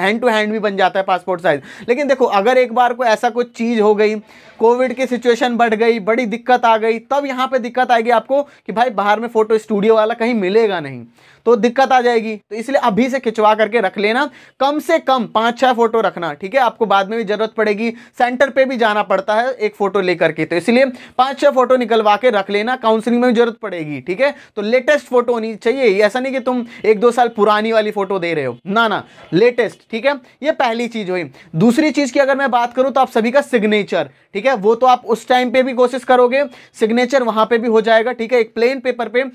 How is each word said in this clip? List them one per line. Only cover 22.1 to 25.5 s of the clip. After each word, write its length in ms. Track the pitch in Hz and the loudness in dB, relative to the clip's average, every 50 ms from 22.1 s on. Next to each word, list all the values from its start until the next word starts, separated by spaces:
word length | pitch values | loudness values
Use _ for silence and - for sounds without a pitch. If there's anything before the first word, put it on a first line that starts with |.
| 208 | 2
के 140 | 202 247 254 | 2 2 0
रख 200 | 220 202 190 - | 0 0 -2 -2
लेना, 260 | 202 202 214 240 254 | -2 -2 -2 -2 -4
काउंसलिंग 440 | 254 247 220 220 220 214 240 233 240 | -2 0 0 0 0 0 0 0 2
में 80 | 247 254 | 2 2
भी 60 | 240 | 2
जरूरत 220 | 233 240 247 226 - | 2 0 0 -2 -8
पड़ेगी, 380 | - 202 185 175 156 151 147 135 | -10 -10 -8 -8 -8 -8 -8 -8
ठीक 200 | - 175 185 190 | -8 -8 -4 -2
है। 140 | 262 285 285 - - _ _ | -2 -2 -2 -6 -14 _ _
तो 60 | 214 | -8
लेटेस्ट 440 | 208 208 240 254 247 302 302 285 285 | -2 -2 -2 0 2 0 0 0 -2
फोटो 260 | - 247 247 240 247 | 0 0 0 0 0
होनी 220 | 240 226 220 226 | -2 -2 -4 -6